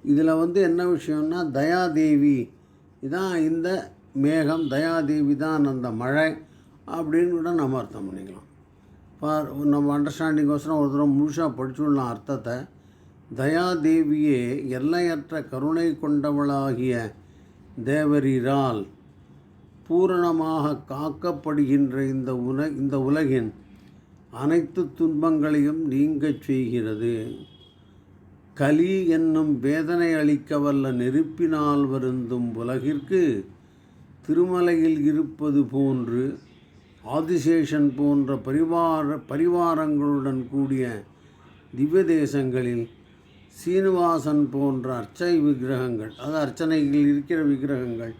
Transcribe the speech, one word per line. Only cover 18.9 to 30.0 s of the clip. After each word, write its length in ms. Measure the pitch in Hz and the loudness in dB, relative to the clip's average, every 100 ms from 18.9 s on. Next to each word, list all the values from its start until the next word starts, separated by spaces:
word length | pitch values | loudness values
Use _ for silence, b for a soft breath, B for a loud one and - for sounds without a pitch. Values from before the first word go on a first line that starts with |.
| - - - - - - - - - | -14 -20 -20 -20 -20 -20 -20 -20 -20
பூரணமாக 800 | - 170 185 180 170 160 160 160 147 143 - | -2 2 2 2 2 0 0 0 -2 -4 -8
காக்கப்படுகின்ற 1080 | 139 151 147 175 147 156 147 139 139 135 135 135 | -8 -6 -6 -6 -6 -4 0 2 2 2 0 -2
இந்த 220 | 131 127 127 | -4 -4 -4
உல-, 280 | 123 131 156 135 | -2 -2 -4 -4
இந்த 180 | 139 139 | -2 0
உலகின் 500 | 131 151 143 131 110 - B B B B _ - - | 0 0 2 0 -2 -8 B B B B _ -20 -20
அனைத்து 480 | 117 143 170 147 185 151 | -4 0 0 0 -4 -6
துன்பங்களையும் 840 | - 165 151 165 156 151 147 143 160 156 | -2 0 2 0 2 2 2 2 0 -2
நீங்கச் 560 | 131 147 147 151 123 | 2 2 0 -2 -2
செய்கிறது. 720 | - 131 120 120 110 107 117 113 113 - - - - _ - - - - - - - - | -2 -2 0 -2 -2 -2 -2 -2 -6 -12 -16 -20 -20 _ -20 -20 -20 -20 -20 -20 -20 -2
கலி 360 | 143 151 180 190 175 | 2 4 2 2 2
என்னும் 440 | 160 165 156 151 131 | 2 2 2 0 0
வேதனை 500 | 131 156 160 175 | 0 -2 -2 0